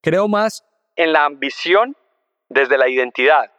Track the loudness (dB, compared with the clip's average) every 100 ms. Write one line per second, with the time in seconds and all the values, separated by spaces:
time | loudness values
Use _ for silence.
0 | 0 0 0 0 -2 -4 _ _ _ -4
1 | 0 2 0 -2 -10 -8 0 0 0 -6
2 | _ _ _ _ _ 0 2 2 0 0
3 | -4 -2 2 2 0